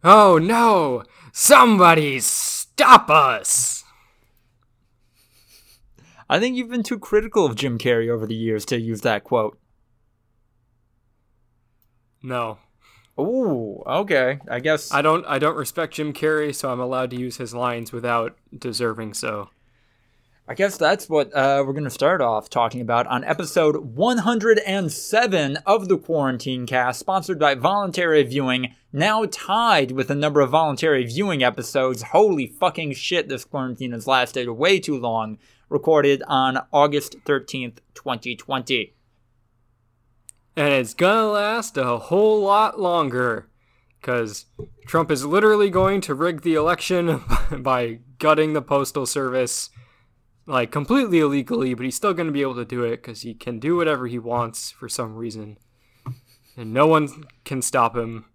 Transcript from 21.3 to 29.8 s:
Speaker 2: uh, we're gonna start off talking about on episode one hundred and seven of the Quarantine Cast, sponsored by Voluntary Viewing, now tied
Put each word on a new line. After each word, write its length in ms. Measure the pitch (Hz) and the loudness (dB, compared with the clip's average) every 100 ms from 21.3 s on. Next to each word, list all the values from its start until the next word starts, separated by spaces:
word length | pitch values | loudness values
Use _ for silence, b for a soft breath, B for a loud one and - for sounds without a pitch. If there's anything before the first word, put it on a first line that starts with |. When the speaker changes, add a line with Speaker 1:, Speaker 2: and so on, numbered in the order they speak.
| 143 | 0
Speaker 2:
uh, 280 | 135 139 139 | 2 2 0
we're 80 | |
gonna 160 | 139 143 | -4 -6
start 320 | - 143 180 | 0 0 2
off 300 | 123 107 - | 0 0 -2
talking 280 | 127 117 123 | -2 -2 -2
about 280 | 117 120 123 | -2 -2 0
on 160 | 123 | -4
episode 720 | - - 160 - 156 151 143 117 | -2 -4 -2 2 2 0 -6 -2
one 240 | 220 240 | 0 2
hundred 400 | 196 233 220 214 | 0 0 4 2
and 320 | 208 196 170 | 2 -2 -2
seven 680 | - - 214 240 185 143 147 - | -6 -2 0 2 0 0 -4 2
of 220 | 214 190 | 0 2
the 100 | 190 | -2
Quarantine 680 | - 160 135 127 135 127 120 | 0 -2 0 -2 -6 -8 -2
Cast, 320 | 127 123 120 | 0 0 -4
sponsored 400 | - 190 180 170 | -4 -4 -4 0
by 160 | 147 135 | 2 2
Voluntary 680 | 139 202 196 170 175 156 | 0 0 -2 -2 2 4
Viewing, 540 | 127 135 131 127 123 b b | 2 0 -2 -2 -4 b b
now 320 | 139 180 220 220 | -2 0 0 -2
tied 680 | - - 208 233 180 | -8 -4 0 2 2